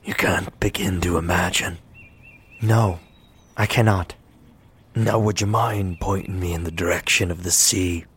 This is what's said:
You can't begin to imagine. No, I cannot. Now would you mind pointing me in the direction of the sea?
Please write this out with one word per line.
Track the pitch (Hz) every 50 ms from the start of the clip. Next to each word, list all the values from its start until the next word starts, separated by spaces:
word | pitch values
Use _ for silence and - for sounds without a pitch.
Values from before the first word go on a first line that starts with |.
| _
You | - -
can't | - - 107 92 90 92 92 - -
begin | - 104 - - - 101 92 87
to | 85 87 87
imagine. | 82 82 85 87 87 87 92 95 - - - 87 82 - - - - - - - - - - - - - - - -
No, | 113 110 113 113 113 101 87 85 - - - - - - - - - - -
I | - 107
cannot. | 104 - 131 113 110 101 92 87 - - - - - - - - - - - _ - _ - - _ -
Now | 110 113 110 107 113
would | 107 107 101 -
you | 104 98
mind | 107 113 101 - 107 104 98 92 87 85
pointing | - - 98 98 - - 95 92
me | 90 87
in | 85 82
the | 85 82
direction | 80 82 87 87 87 87 - - - - 101 87
of | 87 82
the | 90 90
sea? | - - - - - 101 92 90 87 82 82 - _